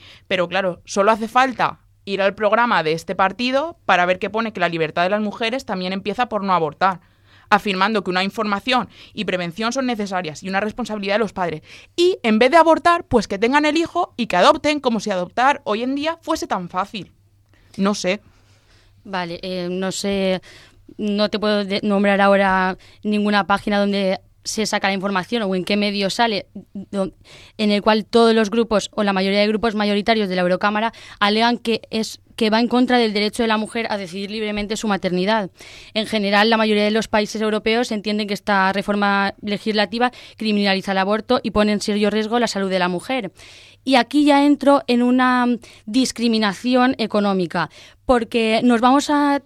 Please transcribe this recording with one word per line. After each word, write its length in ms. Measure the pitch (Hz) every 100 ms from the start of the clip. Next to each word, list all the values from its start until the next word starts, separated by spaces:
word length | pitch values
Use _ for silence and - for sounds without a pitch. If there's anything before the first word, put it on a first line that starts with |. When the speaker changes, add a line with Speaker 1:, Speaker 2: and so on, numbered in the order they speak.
| - - -
Speaker 1:
Pero 220 | 190 175
claro, 320 | 190 190 170
solo 280 | - 208 202
hace 180 | 220 220
falta 500 | 254 262 226 165 - _ _
ir 180 | - 196
al 140 | 196 196
programa 480 | 214 220 240 190
de 80 | 156
este 240 | 160 - 190
partido 600 | 190 196 247 262 320 330 -
para 200 | 185 175
ver 140 | 180
que 100 | 190
pone 220 | 214 226
que 80 | 208
la 80 | 175
libertad 360 | 165 156 165
de 80 | 180
las 100 | 208
mujeres 420 | 208 202 226 262
también 300 | - 185 185
empieza 340 | 190 202 196 240
por 160 | 208
no 80 | 196
abortar, 480 | 180 156 147 190 175 _ _ _ _ -
afirmando 480 | 208 214 185 196 220
que 80 | 185
una 140 | 180
información 640 | 196 226 214 202 262 254 - - -
y 120 | - 196
prevención 480 | 180 170 165 226
son 120 | 254 254
necesarias 560 | 220 202 185 165 147
y 60 | 190
una 140 | 190
responsabilidad 540 | 214 208 226 214 196 208
de 40 |
los 140 | 214
padres. 300 | - 175 156 - - - -
Y 200 | 349 381
en 160 | 226 214
vez 100 | 254
de 60 | 330
abortar, 480 | 330 311 349 339
pues 240 | - 240 -
que 100 | 196
tengan 280 | 226 285 302
el 100 | 302
hijo 380 | 330 339 - -
y 120 | 233
que 100 | 180
adopten, 420 | 226 320 294 302
como 220 | 262 226
si 100 | 214
adoptar 480 | 190 180 - 262 285 -
hoy 180 | 208
en 100 | 247
día 240 | 277 302 330
fuese 260 | - 320 330
tan 220 | 208 175
fácil. 420 | 180 202 208 151 _ _ _ _ _ _ -
No 180 | 196
sé. 280 | 202 180 202 - _ _ _ _ _ _ _
Speaker 2:
Vale, 340 | 214 190 170 175
eh, 260 | 190 185 175
no 220 | 185 190
sé, 500 | - 202 196 190 185 - - - _ - -
no 300 | 208 202 208
te 120 | 214
puedo 260 | 208 208 196
de-, 160 | 196
nombrar 380 | 214 202 202 196
ahora 560 | 196 196 196 190 185 185 - -
ninguna 420 | 214 208 208 208 196
página 320 | 202 - 202
donde 420 | 202 196 190 190 _ _ -
se 200 | - 208
saca 220 | 208 202
la 60 |
información 500 | 196 196 190 175 240
o 100 | 196
en 120 | 185 170
qué 100 | 208
medio 340 | 208 202 190
sale, 380 | - 233 202 - 202 -
do-, 380 | 196 185 196 190 - - - - -
en 140 | 214
el 100 | 208
cual 240 | 208 220 -
todos 280 | 233 233
los 160 | 226 214
grupos 400 | 233 226 208 -
o 100 | -
la 80 | 202
mayoría 300 | 190 190 202
de 60 | 208
grupos 280 | 214 226 208
mayoritarios 540 | 208 208 202 226 202
de 60 | 185
la 40 |
Eurocámara 500 | 180 185 208 214 226 - - -
alegan 400 | 202 214 233 240
que 220 | 233 220 -
es, 300 | 220 220 - _ -
que 140 | 220
va 100 | 220
en 80 | 240
contra 300 | 240 247 247
del 160 | 226
derecho 300 | 208 208 -
de 40 | 226
la 100 | 214
mujer 280 | 214 233 220
a 80 | 208
decidir 320 | 185 185 202
libremente 460 | 220 214 208 202 214
su 100 | 220
maternidad. 640 | 190 190 180 185 220 185 _ - - -
En 140 | 214 214
general, 420 | 220 202 202 220
la 80 | 226
mayoría 260 | 220 208
de 60 | 208
los 180 | 220 214
países 320 | 220 208 214
europeos 520 | 220 214 220 226 247
entienden 360 | 214 202 214 208
que 60 |
esta 400 | 202 - 196 190
reforma 640 | 196 202 202 202 196 196 -
legislativa 680 | 208 202 220 214 208 233 247 - - -
criminaliza 560 | 214 208 202 190 185
el 40 | 190
aborto 420 | 190 220 220 247
y 80 | 226
pone 220 | 214 208
en 80 | 208
serio 280 | - 208 208
riesgo 300 | 214 214 240
la 80 | 226
salud 240 | 196 196
de 80 | 185
la 80 | 180
mujer. 440 | 175 - 262 190 - - - - -
Y 100 | -
aquí 320 | 262 240 294 294
ya 180 | 277
entro 380 | 285 285 269 277 -
en 160 | 240
una 420 | 247 254 254 254 247 240 - - -
discriminación 1080 | 226 254 - 233 220 214 180 247 254 247 269
económica, 720 | 214 208 202 190 170 180 151 - - _ -
porque 540 | 247 226 233 226 226
nos 180 | 247 233
vamos 300 | 247 277 285
a 280 | 294 285 285